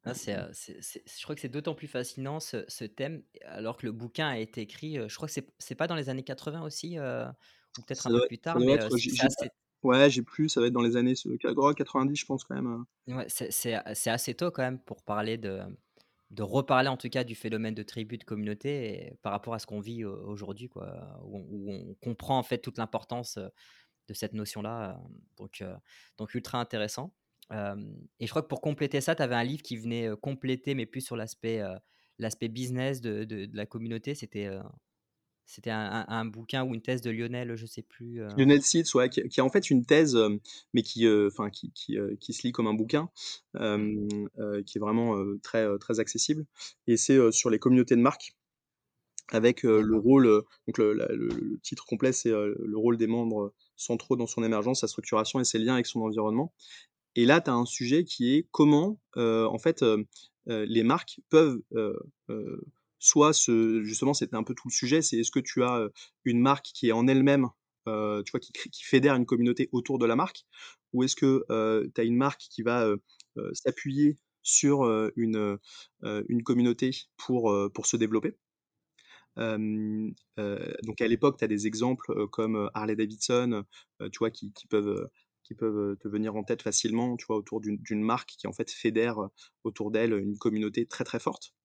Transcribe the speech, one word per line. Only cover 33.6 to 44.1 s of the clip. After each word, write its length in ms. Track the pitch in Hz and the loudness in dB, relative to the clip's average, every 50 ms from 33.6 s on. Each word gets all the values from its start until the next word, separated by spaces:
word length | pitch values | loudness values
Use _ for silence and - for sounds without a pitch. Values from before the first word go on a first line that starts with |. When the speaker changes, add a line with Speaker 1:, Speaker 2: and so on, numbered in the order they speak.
| 104 | -10
Speaker 1:
communauté. 480 | 104 - 113 113 117 117 113 - - 143 | -8 -8 -10 -8 -6 -8 -6 -6 -8 -8
C'était, 320 | - - 107 _ 107 101 101 | -8 -10 -10 _ -8 -6 -6
heu, 140 | 95 95 98 104 - - _ _ _ _ _ _ _ _ _ _ _ _ _ | -8 -10 -12 -16 -20 -20 _ _ _ _ _ _ _ _ _ _ _ _ _
c'était 240 | _ - - 104 120 110 | _ -20 -12 -8 -6 -4
un, 80 | 110 107 101 95 | -4 -4 -4 -4
un, 140 | 113 110 - | -6 -6 -4
un 160 | 110 113 113 | -6 -4 -4
bouquin 380 | 113 104 113 113 - - 135 131 | -6 -8 -12 -12 -6 -4 -4 -2
ou 100 | 131 123 | -2 -4
une 80 | 113 - | -6 -4
thèse 200 | - 127 123 113 | -4 -4 -4 -2
de 80 | 123 110 | -4 -4
Lionel, 380 | 110 117 120 120 123 123 120 117 | -4 -4 -6 -6 -6 -6 -6 -8
heu, 40 | |
je 100 | 110 113 | -8 -10
sais 160 | 113 - - 113 | -12 -14 -16 -16
plus, 400 | _ _ - 120 117 117 117 110 | _ _ -16 -14 -12 -10 -10 -10
heu, 80 | 104 104 | -6 2
Speaker 2:
Lionel 260 | 107 135 135 143 147 139 | 4 8 8 8 8 6
Sietz, 320 | - - 165 165 - - | 4 2 2 0 2 4
ouais, 140 | 131 123 120 | 4 4 4
qui 100 | - - | 2 -2
est, 80 | - - | -4 0
qui 100 | - - | 0 2
est 20 | 131 | 2
en 60 | 135 | 4
fait 200 | - 202 190 - | 4 2 4 6
une 160 | 147 127 120 | 4 4 6
thèse, 300 | - 151 151 160 151 127 | 6 6 6 6 6 6
hem, 240 | 117 110 107 104 104 _ - - - _ _ - | 6 6 4 4 0 _ -10 -20 -20 _ _ 0
mais 100 | 127 113 | 0 0
qui, 220 | - - 117 117 | 0 0 4 6
heu, 220 | 113 107 104 101 101 | 6 8 8 4 4
enfin 200 | 98 - 107 104 | 2 -2 -6 -6
qui, 200 | 101 - - - - | -6 -10 -14 -14 -14
qui, 240 | - - - 110 104 | -14 -8 -6 -4 -4
heu, 180 | 101 98 104 107 | -4 -4 -6 -8
qui 120 | - - - | -10 -10 -10
se 100 | - - | -4 -4
lit 60 | 123 123 | -4 -2
comme 140 | - 117 | 0 0
un 80 | 110 107 | 0 0
bouquin, 360 | 107 110 113 - 147 160 175 _ - - - - - _ _ _ - - 107 104 | 0 -2 0 0 -2 -2 -2 _ -14 -14 -14 -14 -14 _ _ _ -4 -2 0 0
Speaker 1:
Mmh. 140 | 107 107 107 | 0 0 -2
Speaker 2:
hem, 200 | 107 107 104 104 | -2 -4 -4 -4